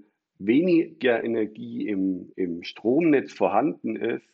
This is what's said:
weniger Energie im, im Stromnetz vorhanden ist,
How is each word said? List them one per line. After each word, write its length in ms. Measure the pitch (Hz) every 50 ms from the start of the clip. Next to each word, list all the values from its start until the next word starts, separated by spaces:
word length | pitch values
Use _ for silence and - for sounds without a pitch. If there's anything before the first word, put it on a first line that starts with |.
| - _ _ _ _ _ _
weniger 840 | - 95 101 120 147 180 185 170 160 - - - - 120 123 117 113 -
Energie 640 | 117 113 110 107 104 110 117 120 117 117 120 -
im, 440 | - 104 95 95 95 92 90 - - -
im 280 | - 92 87 85 85 -
Stromnetz 680 | - - - - 110 127 156 175 160 143 127 - -
vorhanden 640 | - - 101 90 95 107 135 165 175 - - 113 110
ist, 320 | 110 110 113 127 127 - _